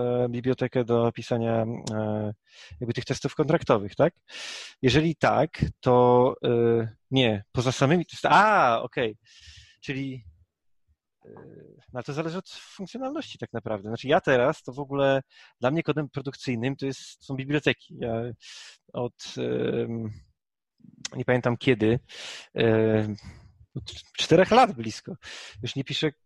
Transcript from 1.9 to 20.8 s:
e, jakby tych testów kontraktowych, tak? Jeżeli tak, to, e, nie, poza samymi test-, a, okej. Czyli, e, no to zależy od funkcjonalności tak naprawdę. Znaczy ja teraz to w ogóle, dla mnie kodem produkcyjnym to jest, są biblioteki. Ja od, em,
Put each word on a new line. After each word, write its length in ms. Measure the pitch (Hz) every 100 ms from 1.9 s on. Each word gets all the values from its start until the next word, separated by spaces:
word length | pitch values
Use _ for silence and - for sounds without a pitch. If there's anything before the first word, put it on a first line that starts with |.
e, 380 | 107 107 107 104 104 _ - - -
jakby 140 | 113
tych 100 | 120
testów 300 | - 127 139
kontraktowych, 600 | - 143 165 - 113 98
tak? 200 | - 151 - _ - - - - -
Jeżeli 340 | 127 135 165 -
tak, 480 | 120 110 151 - - -
to, 540 | 131 123 123 123 127 -
e, 40 | 127 117 117 117 113 - _
nie, 340 | 131 123 101 -
poza 200 | 131 123
samymi 340 | - 139 175 156
test-, 200 | - -
a, 520 | 160 214 196 131 113
okej. 340 | - - 113 107 _ - - - - _
Czyli, 440 | - 135 135 131 - - _ _ _ _ _ _ _ _
e, 60 | - - - - - - _
no 100 | 127
to 100 | 120
zależy 260 | 143 165 180
od 120 | -
funkcjonalności 880 | - - - 190 240 262 302 - -
tak 140 | 117
naprawdę. 360 | 113 117 107 107
Znaczy 200 | 113 127
ja 120 | 170
teraz 420 | 156 131 139 151
to 100 | -
w 60 | 127
ogóle, 420 | 135 139 139 135 - - - _
dla 100 | 123
mnie 120 | 165
kodem 260 | 156 147 143
produkcyjnym 680 | 139 135 - - 117 127 139
to 100 | 139
jest, 380 | 131 - -
są 120 | - 131
biblioteki. 600 | 135 147 143 - - -
Ja 120 | 120 113 120 117 - - - - _
od, 420 | - 123 - - 135
em, 720 | 123 123 123 117 117 117 110 - - _ _ _ _ _